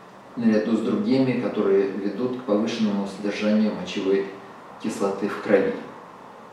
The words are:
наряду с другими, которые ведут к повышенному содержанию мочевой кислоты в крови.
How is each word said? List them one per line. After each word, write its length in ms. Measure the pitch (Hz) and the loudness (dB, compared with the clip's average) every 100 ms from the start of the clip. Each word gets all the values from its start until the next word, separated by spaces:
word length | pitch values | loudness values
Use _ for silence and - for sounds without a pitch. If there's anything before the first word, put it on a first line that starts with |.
| - - - - | -20 -20 -14 0
наряду 400 | 113 107 120 107 | 2 4 2 0
с 40 | |
другими, 600 | 98 101 107 131 127 113 | 2 0 2 4 4 2
которые 480 | 101 107 98 98 98 | 0 0 4 4 2
ведут 500 | 98 101 98 123 127 | -2 -4 -2 -4 -4
к 40 | |
повышенному 640 | - 104 117 113 104 98 98 | 0 0 0 0 0 0 -4
содержанию 640 | - 104 101 107 107 107 | -6 -6 -2 2 2 2
мочевой 520 | 90 92 107 95 98 95 - - - - - | -2 -6 -2 2 2 0 -8 -16 -20 -20 -8
кислоты 480 | 110 - 98 - 101 | -6 -2 -2 -2 -4
в 140 | - | -4
крови. 320 | - 98 - - - - - - - - - | 2 4 4 -2 -10 -16 -18 -20 -20 -20 -20